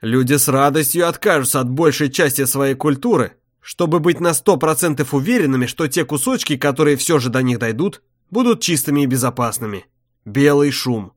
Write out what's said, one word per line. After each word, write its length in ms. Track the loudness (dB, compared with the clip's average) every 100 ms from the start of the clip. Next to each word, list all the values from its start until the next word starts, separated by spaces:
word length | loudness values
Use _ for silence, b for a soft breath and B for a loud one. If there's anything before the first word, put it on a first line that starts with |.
Люди 340 | -2 0 2
с 120 | 0 2
радостью 640 | 2 2 2 0 0 0
откажутся 500 | 0 0 2 0 -2
от 100 | -2
большей 400 | 2 2 2 -2
части 340 | 0 0 0
своей 300 | -2 0 0
культуры, 580 | 0 0 0 0 0 0 _ _ _
чтобы 380 | -20 -4 0 2
быть 220 | 2 0
на 140 | 0
сто 220 | 0 2 2
процентов 580 | 2 0 0 -2 -2
уверенными, 520 | -2 0 0 2 0 -2
что 220 | -4 -4
те 160 | -2
кусочки, 520 | -2 -2 -2 -2 -2 -2
которые 400 | -2 2 2 2
всё 220 | 2 0
же 120 | 2
до 120 | 0
них 160 | 0 0
дойдут, 440 | -2 -2 -4 -6 _ _ _
будут 300 | 0 2 0
чистыми 420 | 0 -2 0 0
и 40 | 2
безопасными. 800 | 0 -2 -2 -4 -4 -8 -10 -14 _ _ _
Белый 460 | -8 2 4 4 2
шум. 420 | 0 -4 -4 -6